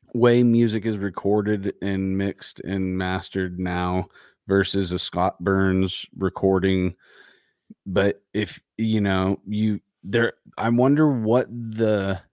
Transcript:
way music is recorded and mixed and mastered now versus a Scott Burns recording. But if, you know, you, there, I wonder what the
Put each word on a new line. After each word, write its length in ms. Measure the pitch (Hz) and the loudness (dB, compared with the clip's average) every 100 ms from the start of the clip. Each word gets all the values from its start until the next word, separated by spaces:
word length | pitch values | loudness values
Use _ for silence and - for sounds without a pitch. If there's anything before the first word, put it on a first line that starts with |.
| _ | _
way 300 | 117 120 120 | 2 4 6
music 420 | 120 117 117 107 110 | 6 4 4 0 -2
is 100 | 107 | -2
recorded 760 | 98 - 101 104 104 104 98 - | -4 -4 0 0 0 -2 -4 -6
and 340 | 101 95 95 95 | -4 -2 -2 -2
mixed 440 | 98 - - - | -2 -6 -14 -14
and 360 | - 98 95 92 | -6 -4 -2 -2
mastered 640 | 92 92 - 98 92 90 | -2 -4 -6 -6 -6 -4
now 480 | 92 90 90 92 92 - - _ - | -4 -2 -2 -2 -4 -12 -20 _ 0
versus 460 | 98 95 98 92 | 2 2 0 -2
a 60 | 90 | -4
Scott 420 | - 87 92 - | -4 -2 -2 -2
Burns 640 | 87 95 95 95 95 - - - | 0 2 2 2 0 -4 -12 -6
recording. 760 | 92 - 95 95 95 95 90 - _ - - _ _ _ _ - | -4 0 2 2 2 0 0 -4 _ -20 -20 _ _ _ _ -20
But 380 | - 95 98 - _ | -6 0 0 -2 _
if, 300 | 107 104 - _ - | -6 -6 -8 _ -6
you 220 | 113 110 | -2 0
know, 400 | 101 95 95 98 | 2 2 0 -2
you, 360 | 95 104 110 101 - _ | -4 -2 -2 -2 -8 _
there, 300 | 92 113 113 - - - | -4 -2 -2 -4 -16 -6
I 120 | 113 | -2
wonder 400 | 120 131 147 156 | 2 4 4 2
what 380 | 127 110 120 - | 2 2 0 0
the 680 | 120 113 110 110 104 98 92 - | -6 -10 -2 0 0 0 -4 -8